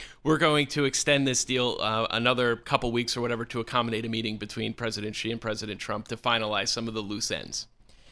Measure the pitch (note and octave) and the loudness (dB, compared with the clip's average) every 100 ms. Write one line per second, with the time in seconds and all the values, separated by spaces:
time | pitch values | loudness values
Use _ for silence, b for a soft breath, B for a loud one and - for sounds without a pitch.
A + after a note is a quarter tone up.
0 | B B C#3+ D#3 D#3+ D3 C#3+ D3+ C#3 C3+ | B B 2 4 6 4 2 2 2 2
1 | - C#3+ C3+ B2+ - B2+ B2 - G#2+ A2 | 4 4 4 2 0 2 2 0 0 0
2 | A2+ A2+ A#2+ B2 B2 A#2 - C#3 B2 A#2 | 0 2 2 4 2 2 0 0 2 0
3 | A#2+ - A#2+ A#2 A2+ B2 A2+ B2+ A#2 A2 | 0 -2 -2 -2 -4 -4 -2 0 2 0
4 | A2+ A2+ A2 G#2+ G#2 - A2 A2+ A#2 G#2 | -2 -2 -2 -4 -6 -6 -4 -2 -4 -4
5 | G#2+ G#2+ A2 A#2 A2+ G#2 G#2+ G2+ - G#2 | -6 -4 -4 -4 -4 -4 -6 -8 -6 -6
6 | A2 A2+ B2 A#2 G#2+ G#2 G#2+ - A2+ A2 | -6 -4 2 2 2 0 0 -2 -2 -4
7 | G2+ G2+ - E2 - - - _ _ b | -4 -4 -4 -4 -6 -10 -10 _ _ b
8 | b | b